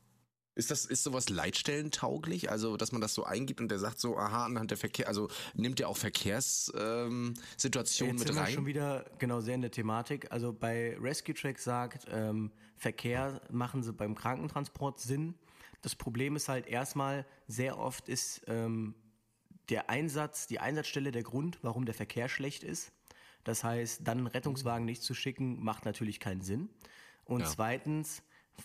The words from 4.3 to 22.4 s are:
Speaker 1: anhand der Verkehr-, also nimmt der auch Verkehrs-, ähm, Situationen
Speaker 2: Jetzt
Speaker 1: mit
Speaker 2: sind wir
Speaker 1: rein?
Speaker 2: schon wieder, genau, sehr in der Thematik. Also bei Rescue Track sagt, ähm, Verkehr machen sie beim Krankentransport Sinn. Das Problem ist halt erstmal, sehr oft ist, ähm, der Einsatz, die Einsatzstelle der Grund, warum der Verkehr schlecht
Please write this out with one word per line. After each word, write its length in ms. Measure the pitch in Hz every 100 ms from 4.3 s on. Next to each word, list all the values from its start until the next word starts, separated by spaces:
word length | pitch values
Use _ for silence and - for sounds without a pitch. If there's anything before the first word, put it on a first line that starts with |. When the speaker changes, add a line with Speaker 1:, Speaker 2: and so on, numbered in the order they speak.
| 117 117
Speaker 1:
anhand 240 | 120 107
der 60 | 104
Verkehr-, 300 | 107 - 120
also 220 | 104 107 - - -
nimmt 240 | 120 131
der 100 | 90
auch 80 | 98
Verkehrs-, 760 | 90 - 101 110 - - - -
ähm, 560 | 110 117 120 123 120 117 - -
Situationen 600 | 135 123 113 - 127 123
Speaker 2:
Jetzt 20 |
Speaker 1:
mit 80 | 117
Speaker 2:
sind 60 | -
wir 60 |
Speaker 1:
rein? 100 | 95
Speaker 2:
schon 120 | 139 139
wieder, 380 | 143 143 135 - -
genau, 240 | 123 120
sehr 140 | 113 127
in 60 |
der 100 | 120
Thematik. 600 | - 110 113 113 143 -
Also 220 | 120 120
bei 420 | 107 117 117 117 -
Rescue 340 | 123 - -
Track 240 | 151 139 127
sagt, 480 | 127 123 123 131 -
ähm, 400 | 107 107 107 107 - - -
Verkehr 640 | 123 - 120 123 135 139 -
machen 300 | 120 120 139
sie 100 | 117
beim 200 | 98 104 107
Krankentransport 840 | 113 127 156 147 147 - 139 -
Sinn. 360 | 120 139 160 175 - - - -
Das 120 | 123 -
Problem 400 | - 117 139 147
ist 140 | -
halt 180 | 131 -
erstmal, 580 | 120 135 147 139 139 135 - -
sehr 300 | 113 131 -
oft 300 | 123 - -
ist, 320 | - - - -
ähm, 460 | 113 113 113 107 110 - _ _ _ _ - -
der 200 | - -
Einsatz, 560 | 127 160 143 151 - -
die 120 | 117
Einsatzstelle 520 | 131 151 147 143 139
der 120 | 120
Grund, 360 | 110 127 165 -
warum 240 | 123 113 120
der 80 | 110
Verkehr 320 | 104 117 127
schlecht 340 | -